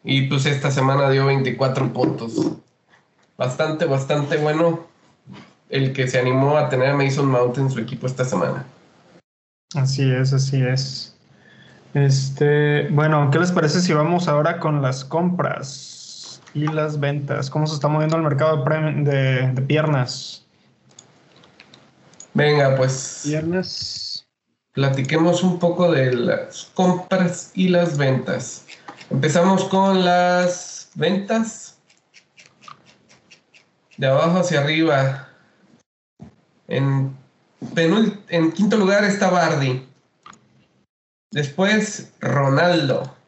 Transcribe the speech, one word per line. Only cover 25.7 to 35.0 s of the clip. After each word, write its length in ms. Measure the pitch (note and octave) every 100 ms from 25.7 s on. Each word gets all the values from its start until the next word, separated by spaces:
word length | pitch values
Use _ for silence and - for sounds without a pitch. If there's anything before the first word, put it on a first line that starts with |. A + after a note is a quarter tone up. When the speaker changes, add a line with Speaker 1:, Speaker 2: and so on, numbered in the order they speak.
| E3+ F3
Speaker 1:
de 220 | D3 B2+
las 520 | B2 - - - - - -
compras 760 | F3+ E3+ - F#3+ F3 - - -
y 140 | F3+
las 280 | F3 F3 C#3+
ventas. 680 | C3+ A#2+ - - - - - - - - -
Empezamos 540 | C#3 D3+ E3+ F3+ F#3+ F#3+
con 400 | F#3+ G3 F#3 F3+
las 880 | F3+ F3+ F3+ F3+ F3+ - - -
ventas. 840 | D3 D#3+ G3 - A3+ A3+ - - _ _ _ _ - _ _ - _ - - _ _ _ _ _ - _ _ _ _ _ -
De 100 | C3+
abajo 300 | C#3 E3 F3+
hacia 220 | E3+ D3
arriba. 680 | C#3+ D#3+ D#3+ C#3